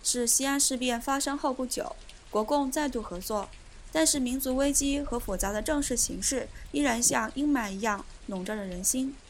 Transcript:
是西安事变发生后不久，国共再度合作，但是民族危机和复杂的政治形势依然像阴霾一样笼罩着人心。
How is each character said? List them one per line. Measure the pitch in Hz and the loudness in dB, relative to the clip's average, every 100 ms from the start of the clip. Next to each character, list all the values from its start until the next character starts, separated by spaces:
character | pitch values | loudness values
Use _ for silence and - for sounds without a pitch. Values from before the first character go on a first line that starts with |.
是 | - 247 233 | 0 0 2
西 | - 269 | 4 4
安 | 277 | 4
事 | - 254 | 2 2
变 | 254 233 | 0 0
发 | 262 277 | 0 0
生 | 277 285 | 0 0
后 | 294 | 0
不 | 254 254 | 0 -4
久， | - - - - - - | -4 -6 -8 -14 -18 -2
国 | 208 | 0
共 | 214 285 277 | 2 2 2
再 | 302 294 | 0 0
度 | 254 | -2
合 | 208 180 | -6 -8
作， | 190 208 - - - - - | -2 -4 -4 -12 -18 -18 -4
但 | 311 311 | 2 4
是 | 294 | 4
民 | 247 262 | 0 0
族 | 262 262 | 0 2
危 | 277 | 4
机 | 277 277 277 | 4 2 0
和 | 285 240 | 0 -4
复 | 233 185 | -2 -2
杂 | 196 | 0
的 | 214 | 0
政 | 214 294 | 0 0
治 | 277 240 | 2 0
形 | - - | 0 0
势 | 190 262 - - - | 0 -2 -4 -10 -4
依 | 285 | 0
然 | 285 233 | 2 4
像 | 233 262 220 262 | 4 4 0 0
阴 | 294 | 2
霾 | 277 208 | 2 0
一 | 196 | 0
样 | 220 202 - - - | 0 -2 -6 -14 -8
笼 | 190 185 | -6 -4
罩 | 214 | -4
着 | |
人 | 190 180 | -4 -2
心。 | 196 254 262 277 | 0 0 -2 -6